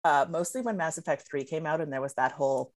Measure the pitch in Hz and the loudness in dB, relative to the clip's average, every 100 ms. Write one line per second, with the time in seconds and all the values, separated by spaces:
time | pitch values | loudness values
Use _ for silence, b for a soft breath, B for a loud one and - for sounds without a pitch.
0 | 165 143 160 165 175 254 240 196 170 - | 6 4 4 0 -2 -2 -4 -2 -2 -4
1 | 165 143 - 143 135 160 156 160 151 135 | -2 -2 -2 -6 -4 -4 -2 -2 -2 -4
2 | 135 - 131 - 139 135 131 | -4 0 0 2 0 0 -2